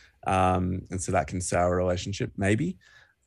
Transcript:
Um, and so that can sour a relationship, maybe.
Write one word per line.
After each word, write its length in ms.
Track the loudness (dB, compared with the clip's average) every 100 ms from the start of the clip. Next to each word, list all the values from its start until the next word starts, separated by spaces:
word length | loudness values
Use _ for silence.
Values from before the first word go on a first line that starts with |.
| -20 _ 0
Um, 560 | 2 4 2 0 -2 -6
and 100 | -8
so 80 | -2
that 140 | 0 0
can 140 | -4
sour 320 | -2 2 2
a 40 | 2
relationship, 540 | 0 -2 -4 -6 -6 -2
maybe. 400 | 0 0 0 -6 -14 -20 -20 _